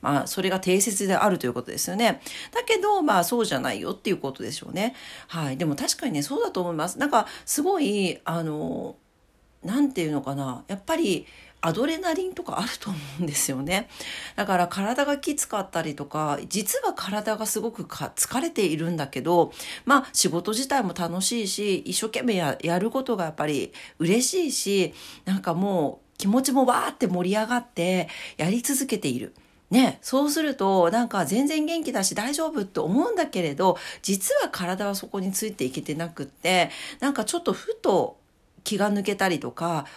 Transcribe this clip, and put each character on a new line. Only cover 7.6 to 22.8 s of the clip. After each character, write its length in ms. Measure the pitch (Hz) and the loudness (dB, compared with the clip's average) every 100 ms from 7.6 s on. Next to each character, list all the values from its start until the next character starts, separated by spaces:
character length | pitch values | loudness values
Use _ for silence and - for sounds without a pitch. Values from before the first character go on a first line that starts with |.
ご 180 | 311 392 | 2 2
い、 400 | 277 208 190 - | 2 2 0 -2
あ 180 | - 170 | -4 -4
の、 520 | 160 151 160 - - - _ _ _ _ _ _ | -4 -4 -4 -6 -8 -14 _ _ _ _ _ _
な 180 | 165 240 | -4 2
ん 100 | 285 | 2
て 100 | 254 | 2
い 60 | 160 | 0
う 40 | |
の 100 | 147 | 0
か 140 | 131 139 | -2 -4
な。 280 | 139 123 - | -4 -6 -8
や 100 | 196 | -10
っ 40 | - | -2
ぱ 100 | 330 | 0
り、 320 | 320 170 - - - _ | 2 0 -4 -20 -20 _
ア 120 | 165 | -2
ド 120 | 165 277 | 0 0
レ 120 | 320 | 0
ナ 160 | 370 | 0
リ 120 | 320 370 | 0 -2
ン 80 | |
と 100 | 370 | -6
か 140 | 359 - | -6 -4
あ 40 | |
る 80 | 226 - | -4 -6
と 100 | - | -6
思 80 | 180 143 139 | -6 -8 -6
う 40 | |
ん 20 | 170 | -4
で 100 | 147 | -2
す 160 | - | -2
よ 100 | 131 | -2
ね。 280 | 143 185 233 - - - - - | 0 -2 -2 -12 -12 -12 -12 -6
だ 80 | 202 | 0
か 100 | 185 | 2
ら 140 | 175 | 2
体 340 | 185 196 254 | 0 -2 0
が 140 | 285 285 | 2 0
き 180 | 302 294 | -2 -2
つ 100 | - | -2
か 140 | 214 | -4
っ 100 | 190 | -4
た 120 | 170 | -4
り 120 | 160 | -4
と 120 | 151 143 | -6 -6
か、 340 | 156 151 143 - | -2 0 -2 -2
実 340 | 190 220 539 494 | -4 -2 0 0
は 60 | |
体 420 | - 190 208 208 214 | -2 -4 -4 -2 -2
が 100 | 220 | -2
す 140 | 220 | -2
ご 100 | 220 | -4
く 140 | 220 | -6
か-、 300 | 165 - 143 - | -12 -8 -8 -2
疲 240 | - 240 | -2 0
れ 100 | 330 | -2
て 160 | 339 190 | 2 2
い 120 | 151 | 2
る 140 | 165 | -2
ん 40 | 170 | -2
だ 120 | 135 | -4
け 140 | 135 | -2
ど、 300 | 131 175 160 - - - | 4 4 4 0 -12 -10
ま 220 | - 285 277 | 4 4 4
あ 40 | |
仕 160 | - 185 | 0 2
事 240 | 170 175 | 0 -2
自 160 | 220 262 | -4 0
体 140 | 277 | 0
も 100 | 202 165 | 0 -2
楽 240 | 170 175 | -4 -2
し 220 | 190 240 | -2 -2
い 40 | 202 | -2
し、 300 | - 208 185 | -2 0 0
一 180 | - 185 | 0 -4
生 80 | 220 | -2
懸 160 | 226 | -2
命 140 | 254 196 | 0 2
や-、 220 | 156 - | 0 -2
や 160 | 165 | 0
る 100 | 175 | 2